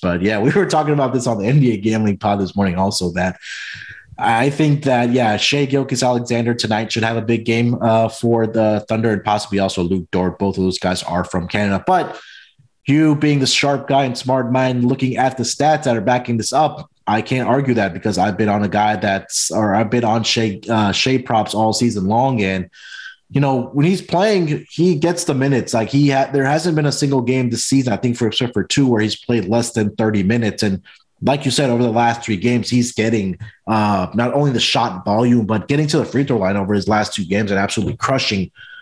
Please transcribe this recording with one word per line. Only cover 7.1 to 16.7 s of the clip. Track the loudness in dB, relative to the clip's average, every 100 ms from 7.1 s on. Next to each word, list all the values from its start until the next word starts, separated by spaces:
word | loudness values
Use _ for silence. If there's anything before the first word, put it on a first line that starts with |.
| -2
a |
big | 0 0 0
game, | 0 0 0
uh, | 2 2 2
for | 0 0 2 2
the | 2 2 0 -2
Thunder, | 0 0
and | 0
possibly | 0 -2 0 -2
also | 0 0
Luke | -2 -2 -2
Dort. | -2 -2 -2
Both | -2 0
of | -2
those | 0
guys | -2 -2
are | -2 -4
from | -4 -6 -4
Canada. | -2 -2 -2 0
But | 0 -2 -10 -20 -20 -20 _ _ _ 0
you | 4 4 4
being | 2 2
the | 2
sharp | 0 0 0 0
guy | 2
and | 2 -2
smart | -2 0 2
mind | 0 2 2
looking | 0 0 -2 0
at | -2 -2
the |
stats | -4 0 2 2
that | 2 0
are |
backing | 0 0 0 -2
this | 0
up, | 0 0